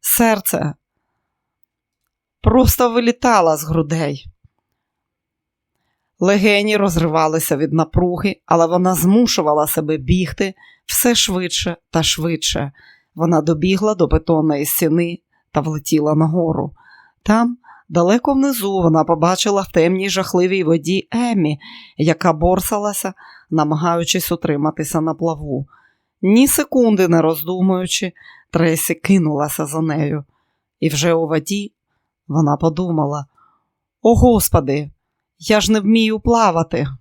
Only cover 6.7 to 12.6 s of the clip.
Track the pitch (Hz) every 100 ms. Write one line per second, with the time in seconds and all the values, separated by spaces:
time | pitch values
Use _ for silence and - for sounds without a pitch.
6.7 | 214 202 165 156 156 156 160 156 143 151
7.7 | 156 160 - 180 175 196 - _ 165 165
8.7 | 180 185 175 170 208 240 - 151 151 147
9.7 | - 151 156 131 180 175 - 196 - -
10.7 | _ - - 247 233 - 185 180 - 180
11.7 | 170 _ 160 156 - 160 160 - -